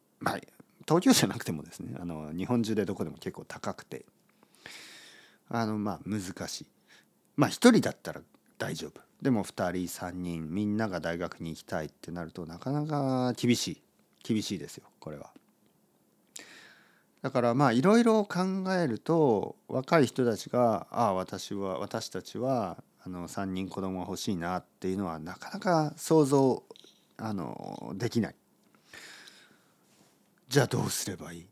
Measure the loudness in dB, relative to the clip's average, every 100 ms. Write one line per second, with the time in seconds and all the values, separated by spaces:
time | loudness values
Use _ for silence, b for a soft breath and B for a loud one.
0 | _ _ -6 -6 -10 _ -20 _ 2 4
1 | 6 4 4 -2 -6 -6 -8 -12 -10 -8
2 | -8 -8 -8 -6 0 0 2 0 0 -2
3 | -6 -6 -10 -12 -14 -8 -8 -8 -12 -14
4 | -16 _ _ _ _ B B B B B
5 | B B B B _ -2 -2 -2 -4 -6
6 | -6 -6 -6 -8 -10 -10 -14 _ b b
7 | b _ _ 0 2 8 8 8 4 -4
8 | -10 -12 -14 _ _ _ -8 -6 -10 -14
9 | _ _ 0 0 0 -2 -2 0 -4 -6
10 | -8 -6 -4 -4 -4 -2 0 0 0 -2
11 | -2 -2 -4 -6 -10 -10 -6 -6 -6 -10
12 | -12 -10 -10 -10 -12 -8 -4 -4 -2 0
13 | 0 2 0 0 2 2 0 -6 _ _
14 | _ _ -2 -2 -2 -6 -8 -14 -20 _
15 | -14 -14 -16 -20 _ _ _ _ _ _
16 | _ _ _ -18 B B B B B B
17 | B _ -2 2 4 6 6 6 6 6
18 | 8 4 2 -2 -2 -2 0 0 0 -2
19 | 2 4 6 4 0 -10 _ -6 2 4
20 | 4 4 0 0 -2 2 4 2 -2 0
21 | 2 2 -2 -8 -8 -6 -4 -4 -4 -6
22 | -6 -10 -10 -6 -2 0 -2 -8 _ _
23 | -12 -10 -8 -6 -4 -4 -6 -6 -6 -6
24 | -6 -6 -4 -4 -2 -4 -6 _ -4 -2
25 | -4 -6 -10 -12 -12 -6 2 2 2 -4
26 | 4 6 6 6 4 2 -6 -20 -20 _
27 | _ -10 -6 -4 -6 -8 -10 -10 -10 -6
28 | -2 0 -2 -6 _ _ _ _ B B
29 | B B B B B B B B B B
30 | B B _ _ _ 4 4 2 0 -2
31 | -4 -8 -10 -14 -18